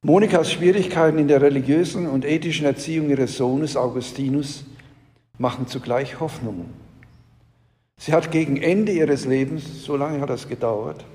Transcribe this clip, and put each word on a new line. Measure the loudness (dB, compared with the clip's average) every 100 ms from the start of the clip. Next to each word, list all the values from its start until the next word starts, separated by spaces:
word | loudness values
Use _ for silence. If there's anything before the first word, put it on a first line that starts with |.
Monikas | 6 4 6 4 2
Schwierigkeiten | 2 4 4 2 4 4 4
in | 4
der | 6
religiösen | 6 4 2 2 2 -2 -2
und | -2
ethischen | 0 -2 -2 -2 -2
Erziehung | -2 -4 -2 0
ihres | 0 0 0
Sohnes | 0 0 -2 -2
Augustinus | -2 -4 -8 -6 -2 -2 -4 -10 -16 -20 -20 _ _ _ _ -4
machen | -4 -4 -8
zugleich | -8 -2 -2 -2 -6
Hoffnung. | -8 -6 -10 -10 -12 -18 -20 -20 -20 _ _ _ _ _ _ _ _ _
Sie | 0
hat | 2 2
gegen | -2 0 0
Ende | 2 2 2
ihres | 2 2 2
Lebens, | 0 0 0 -4 -10 -14
so | -6 -4
lange | -2 -4
hat | -4
das | -6 -8
gedauert | -6 -4 -2 -6 -12 -18